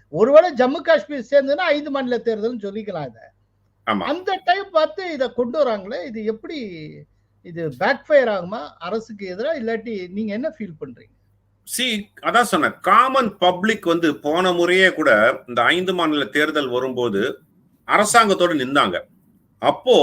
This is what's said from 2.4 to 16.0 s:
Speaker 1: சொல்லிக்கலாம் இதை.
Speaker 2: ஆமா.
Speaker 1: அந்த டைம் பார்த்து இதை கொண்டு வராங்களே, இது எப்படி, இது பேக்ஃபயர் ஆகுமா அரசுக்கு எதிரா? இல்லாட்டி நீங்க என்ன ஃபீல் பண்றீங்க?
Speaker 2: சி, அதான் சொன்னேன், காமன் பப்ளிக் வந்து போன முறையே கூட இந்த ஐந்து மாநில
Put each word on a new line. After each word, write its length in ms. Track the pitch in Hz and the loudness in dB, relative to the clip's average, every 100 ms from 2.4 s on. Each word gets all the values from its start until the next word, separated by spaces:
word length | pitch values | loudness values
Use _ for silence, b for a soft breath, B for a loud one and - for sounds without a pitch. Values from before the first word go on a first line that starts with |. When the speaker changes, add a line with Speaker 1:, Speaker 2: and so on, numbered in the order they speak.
| 220 247 | -4 -6
Speaker 1:
சொல்லிக்கலாம் 440 | 202 202 208 175 135 | -8 -8 -8 -8 -10
இதை. 160 | 110 - _ _ _ _ _ - | -14 -20 _ _ _ _ _ -4
Speaker 2:
ஆமா. 180 | 104 | -2
Speaker 1:
அந்த 260 | 180 330 370 370 | -2 -4 -4 -4
டைம் 240 | - 381 392 | -2 -2 -2
பார்த்து 320 | 320 311 311 359 | -2 -2 -4 -8
இதை 140 | 294 247 | -6 -6
கொண்டு 240 | 240 240 311 | -4 -4 -2
வராங்களே, 420 | 262 208 190 285 | -2 -2 -6 -10
இது 160 | 311 220 | -10 -8
எப்படி, 340 | 214 220 320 311 214 165 151 151 147 _ _ _ 185 | -6 -8 -10 -10 -10 -12 -16 -18 -20 _ _ _ -16
இது 160 | 170 160 127 | -8 -8 -2
பேக்ஃபயர் 520 | 202 - - 294 240 | -2 -2 2 2 4
ஆகுமா 300 | 202 175 226 294 - | -2 -6 -10 -12 -14
அரசுக்கு 460 | 175 220 226 208 190 | -8 -8 -8 -12 -12
எதிரா? 260 | 180 269 320 | -8 -6 -6
இல்லாட்டி 380 | 226 226 220 208 180 | -4 -6 -6 -10 -8
நீங்க 240 | 196 220 | -8 -6
என்ன 140 | 208 311 | -6 -6
ஃபீல் 300 | - 196 156 | -8 -14 -12
பண்றீங்க? 360 | 135 120 _ _ _ _ _ _ - | -16 -16 _ _ _ _ _ _ -12
Speaker 2:
சி, 180 | - 254 214 202 _ | -6 -4 -6 -8 _
அதான் 300 | 160 226 226 | 0 2 2
சொன்னேன், 260 | 170 120 - | 0 0 -2
காமன் 500 | 180 208 254 262 233 - | 2 4 4 2 0 0
பப்ளிக் 480 | 180 175 208 214 175 | 0 2 0 0 0
வந்து 220 | 165 165 143 | 2 0 0
போன 340 | 147 165 185 | -2 0 2
முறையே 360 | 175 170 185 185 | 2 2 4 4
கூட 180 | 156 143 107 113 135 - | 4 4 6 6 2 -4
இந்த 160 | 120 | 0
ஐந்து 300 | 120 170 185 | 2 2 0
மாநில 300 | 185 | 0